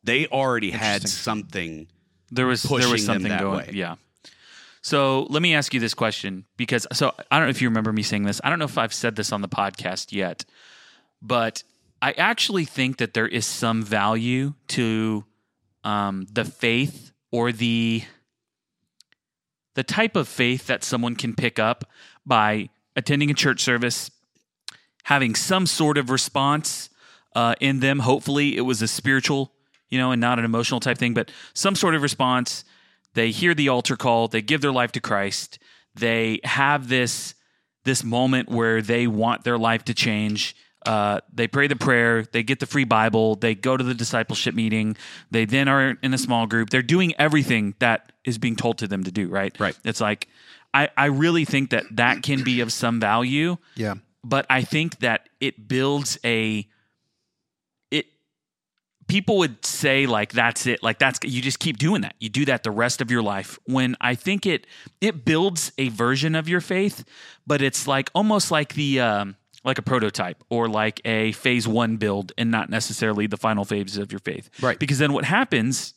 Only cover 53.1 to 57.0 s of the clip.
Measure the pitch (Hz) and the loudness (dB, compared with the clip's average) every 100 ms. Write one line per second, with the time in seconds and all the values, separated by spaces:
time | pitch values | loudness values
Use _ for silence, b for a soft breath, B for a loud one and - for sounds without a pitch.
53.1 | 113 127 143 165 175 b - 107 98 _ | 2 0 0 0 -2 b -6 -6 -6 _
54.1 | _ 120 135 - 131 120 156 160 - 123 | _ -2 -2 0 0 0 -2 -2 -2 -2
55.1 | 113 _ _ 135 - 104 127 135 143 135 | -2 _ _ -8 -8 -4 -2 0 0 -4
56.1 | - 120 113 110 107 101 _ _ _ | -4 -2 -2 -2 -4 -6 _ _ _